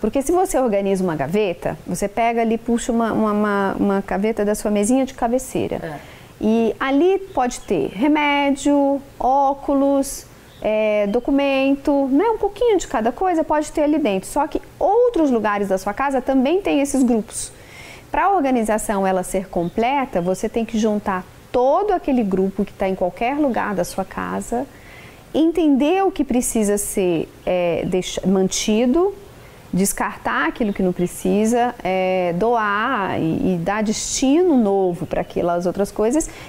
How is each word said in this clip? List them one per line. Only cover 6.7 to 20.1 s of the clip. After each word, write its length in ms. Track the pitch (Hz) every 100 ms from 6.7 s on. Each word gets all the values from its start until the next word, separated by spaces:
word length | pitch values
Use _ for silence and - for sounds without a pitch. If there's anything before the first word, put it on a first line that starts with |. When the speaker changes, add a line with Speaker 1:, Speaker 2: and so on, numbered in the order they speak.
| -
Speaker 1:
ali 380 | 269 277 349 381 392
pode 260 | - 247 -
ter 280 | - 185 -
remédio, 1080 | 185 285 302 294 285 285 277 294 285 277 277 - -
óculos, 1040 | 240 269 277 277 - 277 277 277 269 - - - - -
é, 440 | 208 214 214 208 208
documento, 1000 | 226 247 277 277 269 269 277 - 285 277
né? 140 | 277 440
Um 80 | 440
pouquinho 400 | 403 403 480 392
de 80 | -
cada 240 | 247 226
coisa 320 | 247 381 339
pode 260 | 311 302 302
ter 120 | -
ali 160 | 294 302
dentro. 300 | 262 190 -
Só 160 | 302 302
que 160 | - - -
outros 520 | 330 427 494 480 302
lugares 380 | 240 214 202 202
da 80 | 190
sua 160 | 202
casa 300 | 208 277 269
também 400 | 262 269 254 359
têm 180 | 392 302
esses 220 | 277 262
grupos. 500 | 247 233 208 - - - - - - - -
Pra 200 | - 349
organização 760 | 392 269 254 220 214 - 202 190
ela 160 | 185
ser 260 | 180 185 185
completa, 720 | 185 175 - 226 277 254